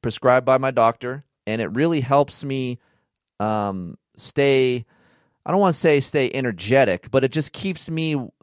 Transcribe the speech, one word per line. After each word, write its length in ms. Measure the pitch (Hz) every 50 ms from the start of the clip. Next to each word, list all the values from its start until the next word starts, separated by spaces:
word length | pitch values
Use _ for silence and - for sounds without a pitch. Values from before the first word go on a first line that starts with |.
prescribed 460 | - 117 - - - 123 123 131 123
by 120 | 131 131 131
my 120 | 135 135
doctor, 540 | 127 123 113 113 117 - 123 123 131 147 - _ _ _ -
and 160 | 107 110 113
it 140 | 107 80 104
really 280 | 127 151 170 165 143
helps 420 | 127 127 139 143 143 - - - -
me, 340 | 139 135 135 127 123 123 - _ _ _ _ _ _ _ _ _ _ _ -
um, 580 | 104 107 107 107 104 101 95 92 90 82 - - _ _ _
stay, 680 | - - - - 147 139 139 135 135 131 127 127 123 113 _ _ _ _ _ _ _ _ _ _ _ -
I 60 | -
don't 100 | 170 196
wanna 120 | 202 180
say 260 | 156 - - 160 147 143
stay 320 | 131 - - 147 127 -
energetic, 800 | - 135 127 120 98 85 92 107 127 135 131 101 90 - - -
but 140 | 131 135 131
it 80 | 123
just 200 | - 156 143 -
keeps 380 | - - - 190 175 - - -
me 220 | 160 160 160 160
w-, 180 | 151 139 120 - - _